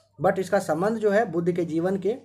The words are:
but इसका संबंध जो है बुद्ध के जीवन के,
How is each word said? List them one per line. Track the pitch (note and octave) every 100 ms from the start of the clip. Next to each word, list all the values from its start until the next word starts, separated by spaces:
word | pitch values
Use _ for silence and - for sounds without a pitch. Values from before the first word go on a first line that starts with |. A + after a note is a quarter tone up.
| _ -
but | E3+ F#3+
इसका | F#3 G3
संबंध | F3 D#3 G3 A3+
जो | G#3
है | G3+ A3+
बुद्ध | E3 F3
के | F3
जीवन | E3 D#3+ F3+ G3
के, | F#3+ B3+